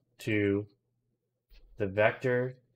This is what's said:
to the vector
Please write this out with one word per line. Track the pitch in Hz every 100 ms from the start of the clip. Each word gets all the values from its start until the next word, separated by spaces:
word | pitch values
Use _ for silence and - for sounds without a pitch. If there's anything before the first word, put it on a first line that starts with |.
| _ -
to | - 107 101 98 104 _ _ _ _ _ _ _ _ - - -
the | 101
vector | 95 110 - 131 123 127 135 _